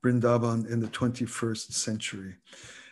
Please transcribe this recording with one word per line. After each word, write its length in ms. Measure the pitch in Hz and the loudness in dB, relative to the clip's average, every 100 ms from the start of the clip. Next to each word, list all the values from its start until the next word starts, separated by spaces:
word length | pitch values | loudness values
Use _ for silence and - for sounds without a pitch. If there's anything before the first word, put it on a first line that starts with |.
Vrindavan 640 | 123 123 120 120 117 117 110 | 2 4 6 4 4 0 0
in 100 | 117 | -2
the 80 | 110 | -2
twenty-first 840 | - 123 123 120 - 117 110 - | 0 -2 0 -4 -2 -4 -4 -6
century. 640 | - - 110 - 101 95 92 _ - - - - | -6 -4 -4 -6 -8 -12 -14 _ -20 -20 -20 -20